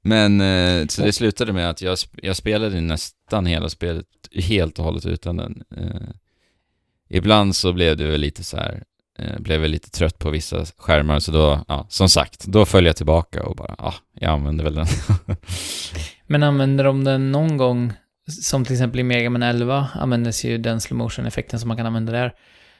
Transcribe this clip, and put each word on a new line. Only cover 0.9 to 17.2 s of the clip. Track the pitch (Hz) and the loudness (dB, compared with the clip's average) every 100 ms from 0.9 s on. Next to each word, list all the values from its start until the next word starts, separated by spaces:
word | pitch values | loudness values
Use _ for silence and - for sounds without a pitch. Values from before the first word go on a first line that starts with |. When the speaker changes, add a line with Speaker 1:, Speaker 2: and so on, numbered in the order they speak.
| - | 0
Speaker 1:
det | 104 | 0
Speaker 2:
Och | |
Speaker 1:
slutade | - 113 - 113 | 2 0 0 -2
med | 95 85 | -2 -4
att | 80 | -4
jag | 92 | -4
sp-, | 92 - - | -4 -6 -8
jag | 90 92 | -6 -4
spelade | 107 107 110 92 | -2 -2 -2 -2
nästan | 82 78 - _ - 107 87 | -2 -4 -6 _ -4 -2 0
hela | 82 82 | 0 -2
spelet | - 87 82 - _ - | -6 -6 -6 -8 _ -12
helt | - 85 104 80 - | -4 0 2 0 -2
och | |
hållet | 82 82 85 | -4 -4 -4
utan | 82 87 85 | -6 -4 -6
den. | 80 - - - | -8 -12 -14 -10
Eh, | - - - - _ _ _ _ _ _ _ _ - | -8 -8 -12 -16 _ _ _ _ _ _ _ _ -4
ibland | 90 98 107 98 92 | 0 4 6 4 2
så | 92 | 0
blev | 87 85 76 | 2 2 2
det | 76 | 0
väl | 76 | 0
lite | 71 - | -2 -4
så | 85 - | -10 -8
här, | 76 - - _ _ - | -8 -8 -14 _ _ -12
eh, | 73 69 | -10 -8
blev | 73 78 | -2 0
väl | 78 | 0
lite | 78 - | -2 -6
trött | - 82 - | 0 0 0
på | 76 | -4
vissa | 78 - 82 80 - | -4 -4 -6 -6 -8
skärmar, | - 76 76 73 | 2 4 4 2
så | - | 2
då, | 78 76 73 - | 4 4 4 -2
ja, | 71 - | -6 -6
som | - 95 | 2 4
sagt, | 87 - - - | 4 0 -4 2
då | 107 98 | 4 6
föll | 95 85 | 6 6
jag | 76 | 4
tillbaka | 76 82 - - | 2 2 2 -6
och | - - | -8 -8
bara, | - - | -10 -10
ja, | - - _ | -8 -10 _
jag | - 87 | -6 -2
använde | 76 71 78 | 0 0 -2
väl | 78 | -2
den. | 76 82 - - 95 - 85 - - | -2 -2 -2 0 0 0 -8 -6 -10
<laughs> | - - - - - - - | -8 -10 -10 -12 -12 -14 -2
Speaker 2:
Men | 147 | 2
använder | 147 139 135 139 | 4 4 2 4
de | 135 135 | 4 2
den | 135 135 | 2 2